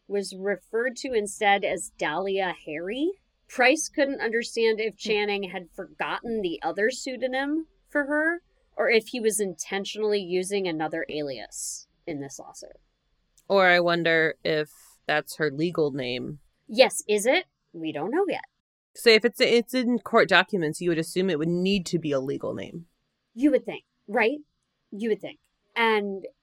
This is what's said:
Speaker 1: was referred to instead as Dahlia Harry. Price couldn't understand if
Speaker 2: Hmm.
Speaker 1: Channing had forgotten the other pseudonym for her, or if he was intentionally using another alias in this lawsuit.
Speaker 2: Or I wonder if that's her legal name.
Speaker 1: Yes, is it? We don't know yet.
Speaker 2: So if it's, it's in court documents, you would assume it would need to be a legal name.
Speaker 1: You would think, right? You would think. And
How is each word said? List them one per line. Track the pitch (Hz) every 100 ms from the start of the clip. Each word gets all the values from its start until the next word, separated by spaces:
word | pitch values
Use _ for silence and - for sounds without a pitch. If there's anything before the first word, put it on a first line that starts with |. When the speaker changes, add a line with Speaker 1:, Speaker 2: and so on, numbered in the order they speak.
| -
Speaker 1:
was | 202 196 190
referred | 196 196 _ 226 254 240
to | 277
instead | 233 208 - 208 202
as | 190 185 - -
Dahlia | 165 160 196 196 185 165 -
Harry. | 151 180 247 330 392 _ _ _
Price | - 247 302 -
couldn't | - 277 269
understand | 226 226 226 233 226 214
if | 220 214
Speaker 2:
Hmm. |
Speaker 1:
Channing | 214 208 208 202 190
had | 185 170
forgotten | - 175 - 156 190 233 226
the | 185 165
other | 165 175 220
pseudonym | 254 269 254 254 262 277 311 320 _ _
for | 294 277
her, | 294 320 349 - _ _ -
or | 214
if | 226 220
he | 254
was | 220 208
intentionally | 196 170 - 196 196 208 214 208
using | 175 180 185 202 185
another | 160 156 165 -
alias | 151 147 120 - - - - - _ -
in | 147
this | 139 -
lawsuit. | - - - - _ _ _ _ _ _ -
Speaker 2:
Or | 196 185
I | 175
wonder | 175 170 170 165 160 -
if | - 156 151 - - _ -
that's | 151 - -
her | 151
legal | 139 175 165 147
name. | 135 123 123 123 147 _ _ -
Speaker 1:
Yes, | 220 240 - -
is | 208 220
it? | 330 - _ _
We | 165 320
don't | 143 175
know | 311 381
yet. | 190 - _ _ _ _ -
Speaker 2:
So | 233
if | 220
it's, | 240 -
it's | 247 240 233
in | 254 240 240
court | - 233 175
documents, | 180 185 196 151 156
you | 175
would | 160
assume | 160 180 190
it | 151
would | 160
need | 175 185 202 165
to | 170
be | 160
a | 135
legal | 135 139 - 117
name. | - 170 165 _ _ _ _ 226
Speaker 1:
You | 285
would | 254 -
think, | - - _ -
right? | 226 220 302 - _ _ _ _
You | 202 226
would | 208
think. | 156 - _ _ _ 233
And | 226 214 202 196 - -